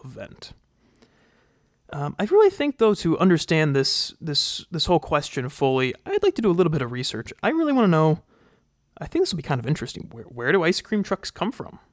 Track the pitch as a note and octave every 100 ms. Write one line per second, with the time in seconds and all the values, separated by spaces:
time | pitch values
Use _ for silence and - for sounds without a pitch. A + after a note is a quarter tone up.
0 | C3 G2+ G2 - - - _ _ _ _
1 | _ _ _ _ _ _ _ _ _ C#3+
2 | C#3+ - G#3 G4+ G#4 - C#4+ - A3 G3+
3 | E3 - F#3 E3+ - D#3+ D#3 C#3 C3+ -
4 | - - D#3+ C#3+ - - - E3 - E3+
5 | - D3+ - C#3 B2+ - C#3 C3 C3 -
6 | - G4+ G4+ - A3 E3+ E3+ D#3 A#2+ B2
7 | C3+ G#2+ - - G#3 D#4+ D4+ C4 G#3 D#3+
8 | D#3+ D#3+ - _ _ _ _ _ _ -
9 | D3+ E4 F#4 E3 - C3 A2+ D#3+ A#2+ -
10 | - A#2 - A#2+ B2 F#3+ E3 F#3 - G#3
11 | F#3+ F#3+ - - F3+ - - - _